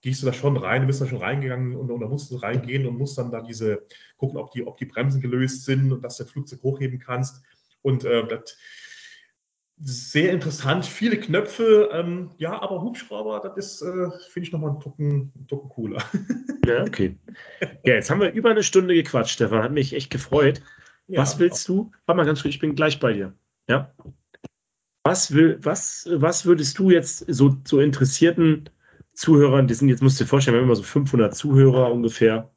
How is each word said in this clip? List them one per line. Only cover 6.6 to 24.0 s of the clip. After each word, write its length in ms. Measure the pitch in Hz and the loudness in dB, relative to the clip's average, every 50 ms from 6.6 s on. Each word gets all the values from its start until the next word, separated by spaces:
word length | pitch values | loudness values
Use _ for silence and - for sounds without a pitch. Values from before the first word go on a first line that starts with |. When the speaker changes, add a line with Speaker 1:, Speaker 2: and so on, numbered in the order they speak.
| - | -6
Speaker 1:
hochheben 360 | 131 135 139 139 127 127 127 | -6 -6 -4 -6 -8 -8 -10
kannst. 420 | - - 123 127 131 135 - - _ _ _ _ _ _ _ _ _ | -12 -8 -6 -6 -6 -6 -8 -16 _ _ _ _ _ _ _ _ _
Und, 220 | 139 135 123 127 | -2 -2 -2 -2
äh, 200 | - 120 117 110 110 | 0 -2 -2 -2 -4
das 280 | 113 110 - - - _ _ - - - - - - - - - - _ _ _ _ _ _ _ _ _ _ _ _ _ | -8 -10 -10 -16 -20 _ _ -20 -20 -20 -20 -20 -20 -20 -20 -20 -20 _ _ _ _ _ _ _ _ _ _ _ _ _
sehr 540 | 156 135 123 - - - - 147 160 185 180 | -12 -12 -12 -12 -12 -4 0 0 2 2 0
interessant, 540 | 170 135 160 143 - - 135 151 185 165 | -2 -4 -6 -8 -6 -2 -2 -2 -2 -4
viele 320 | - - - 214 233 214 208 | -8 -8 -4 -2 -2 -2 -2
Knöpfe, 720 | - - 156 185 208 - - - 226 226 214 208 208 208 - | -4 -2 -2 -2 -2 -2 -4 -2 4 6 6 6 6 4 0
ähm, 380 | 165 175 175 175 180 180 - - _ | -4 -4 -4 -6 -8 -10 -12 -12 _
ja, 220 | 156 165 190 - - | -8 -8 -6 -6 -8
aber 200 | 196 196 170 170 | -8 -8 -6 -8
Hubschrauber, 580 | 240 233 - - - 208 208 107 107 107 104 - | -8 -10 -10 -14 -12 -10 -8 -6 -6 -6 -6 -8
das 140 | 196 190 | -10 -10
ist, 260 | 190 196 - - - 151 | -10 -12 -12 -12 -12 -10
äh, 280 | 175 180 185 180 170 - - - - | -8 -6 -4 -6 -6 -6 -12 -20 -14
finde 160 | _ 180 180 | _ -12 -10
ich 60 | 165 - | -8 -8
nochmal 180 | 160 156 151 | -6 -6 -6
einen 100 | 139 - | -6 -8
Tucken, 520 | - 139 - - 147 143 143 139 135 139 _ | -10 -16 -10 -4 -4 -2 -2 -2 -4 -6 _
einen 120 | - - - | -20 -12 -10
Tucken 220 | 143 139 - 131 | -10 -10 -10 -14
cooler. 320 | - - 113 101 - - - - - | -12 -10 -8 -8 -8 -8 -10 -6 -6
<laughs> 540 | 196 - - 247 - - - - - - | -6 -6 -4 -8 -8 -8 -12 -6 -2 0
Speaker 2:
Ja, 160 | 123 117 123 180 | 2 2 2 0
okay. 340 | 214 - - 98 92 95 - _ - - - - - - - - - - - _ | -2 -4 -4 -4 -4 -4 -8 _ -20 -20 -20 -20 -20 -10 -10 -10 -10 -10 -2 _
Ja, 100 | 127 123 | 2 2
jetzt 160 | 110 - - | 2 2 0
haben 100 | 151 196 | 0 0
wir 120 | 202 175 - | 0 0 0
über 180 | 220 202 233 | 2 2 2
eine 140 | 220 214 208 | 2 2 0
Stunde 280 | - - 190 185 180 180 | 4 2 2 4 4 2
gequatscht, 360 | 165 151 - - 127 110 117 - | 2 2 2 0 -2 -2 -2 -2
Stefan, 280 | - 117 101 104 113 110 | -2 0 0 2 0 0
hat 80 | 127 | 0
mich 220 | 143 151 135 135 - | 0 -2 -2 -2 -4
echt 160 | 147 135 - | -8 -8 -6
gefreut. 500 | - 135 - - - 151 147 135 143 - - - - _ _ _ _ _ _ | -10 -10 -6 -2 2 4 4 4 2 0 -8 -20 -20 _ _ _ _ _ _
Speaker 1:
Ja. 140 | _ 190 160 139 | _ -2 0 0
Speaker 2:
Was 160 | 135 127 - | 0 2 2
willst 300 | 175 175 170 - - - | 2 2 2 -2 -4 -2
du? 240 | 180 196 226 226 _ _ _ | -2 -2 -2 -4 _ _ _
Warte 120 | - 117 | -2 0
mal 100 | 170 160 | 2 2
ganz 160 | 147 156 139 - | 0 0 -2 -4
kurz, 100 | 143 139 | -6 -4
ich 60 | 139 | -2
bin 140 | - 156 147 | -4 -4 -2
gleich 240 | 135 156 156 147 - | 0 0 0 0 0
bei 140 | - 123 110 | -2 -2 -2
dir. 200 | 101 98 92 - _ _ _ _ _ _ - | -2 -6 -8 -10 _ _ _ _ _ _ -2
Ja. 240 | 120 139 135 - _ _ | -2 -2 -2 -6 _ _